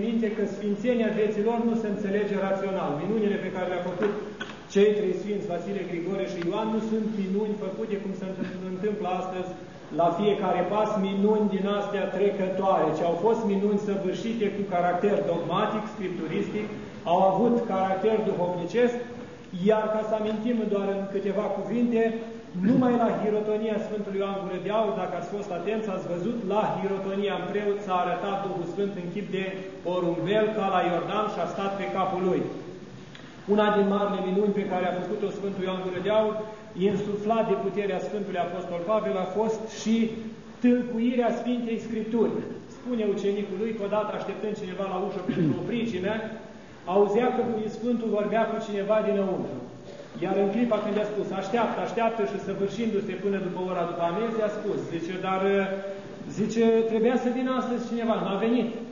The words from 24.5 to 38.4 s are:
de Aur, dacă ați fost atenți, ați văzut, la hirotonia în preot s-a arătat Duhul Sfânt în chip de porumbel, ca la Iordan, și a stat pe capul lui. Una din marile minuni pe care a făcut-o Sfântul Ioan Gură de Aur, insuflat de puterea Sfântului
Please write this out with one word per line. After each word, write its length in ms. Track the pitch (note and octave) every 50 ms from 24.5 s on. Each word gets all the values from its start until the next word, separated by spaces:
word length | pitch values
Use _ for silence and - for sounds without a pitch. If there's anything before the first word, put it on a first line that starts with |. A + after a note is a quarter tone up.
| F#3 F3 F3
de 60 | G3 G#3+
Aur, 160 | A3+ A3 G3 F3+ F3+
dacă 120 | F3+ F3 F3+
ați 160 | - - - G3+
fost 140 | G3+ F#3 - F3 E3+
atenți, 280 | E3+ G3+ A3+ G#3+ G#3+ G3+
ați 180 | F#3 F#3 F#3 F3+ F3
văzut, 240 | E3+ E3+ A3+ B3 A#3 G3 F#3 G3+
la 100 | A3 G3 D#3+ D#3+
hirotonia 580 | F#3 F#3+ G3 G3 F#3+ F#3+ G3 F#3+ G3+ G3+ F#3+ F3+ F3
în 60 | F3 F#3
preot 280 | G3 G#3 G#3 G3+ G3 G3+ -
s-a 100 | F#3+ F#3 F3+
arătat 380 | F3+ F3 E3+ - G3 G3 F#3+ F#3 F#3+
Duhul 220 | F3+ F3 F3 E3 E3+ -
Sfânt 200 | G3 G3+ G3 G3 F3+
în 60 | F3 F3 -
chip 140 | G#3 F3+ E3 F#3
de 80 | F#3+ F#3+ F#3+ G3 F#3+ - - - - -
porumbel, 600 | F3 F3+ F3+ F3 E3+ E3+ D#3 D3+ F#3+ G#3 G#3+ G#3+ G3+ -
ca 80 | G3 G3 F#3+ F#3
la 60 | F3+ F3 F3
Iordan, 360 | E3+ E3 F3 F3+ G3+ G#3+ G#3 G3+ -
și 60 | F#3+
a 60 | E3+ - -
stat 180 | G3+ G3 G3 G3 -
pe 60 | F#3+ F#3+ -
capul 260 | G3 F#3 F#3 F3+ F3+ F#3 F3+
lui. 120 | E3 C#3 - - - - - - - - - - - - - - - - - - - - - F#3+ G#3
Una 140 | G#3+ G#3 G#3 G#3
din 100 | G3+ G3 G3 G3+
marile 260 | G3+ G3 G3 F#3+ F#3 F3+ F#3
minuni 280 | F#3+ G3+ G#3+ G3+ G3 G3+
pe 100 | F#3 F3+
care 140 | F#3 F3+ F3+
a 120 | F3+ F3 F3+
făcut-o 280 | F3 - G#3 - G3+ F#3 -
Sfântul 280 | - G3 G3 - F#3 F#3
Ioan 160 | F#3 F#3 F#3 F#3
Gură 160 | F3+ F3+ F3+ F3
de 80 | G3+ G#3+ A3
Aur, 160 | A3 G#3+ G#3 G#3+ - - - - - - - E3+ F#3+ G#3
insuflat 560 | F#3+ F#3+ G#3 G#3 G3 - G#3 G#3 A3+ A3+ G#3+ -
de 40 | G3 F#3+ G3
puterea 400 | F#3+ - G3+ G3+ F#3+ F#3 E3+ -
Sfântului 360 | - G#3+ G3+ F#3 F#3 F3+ F3